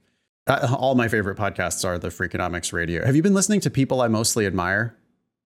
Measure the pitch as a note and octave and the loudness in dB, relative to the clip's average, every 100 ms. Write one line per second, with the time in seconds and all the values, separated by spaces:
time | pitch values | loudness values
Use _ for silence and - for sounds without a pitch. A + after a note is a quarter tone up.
0 | _ _ _ _ - C3+ B2+ C3 C3 B2+ | _ _ _ _ 0 0 2 0 2 2
1 | A2+ A2+ G2+ F#2+ G2+ F2+ F2 - F#2+ F2+ | 2 0 -2 -2 -4 -2 -4 -2 -4 -4
2 | F2+ - F#2 F2+ F2+ E2+ - F2 E2 E2 | -6 -6 -6 -4 -4 -4 -4 -4 -2 0
3 | A2+ C#3 F#3+ G3 - G#2+ C#3+ - C3 C3 | 2 4 4 2 2 0 0 0 0 2
4 | A#2+ A2 A#2 A#2+ G2+ F2 F2 G2+ A#2 - | 2 2 0 0 0 0 0 -2 -4 -8
5 | _ _ _ _ | _ _ _ _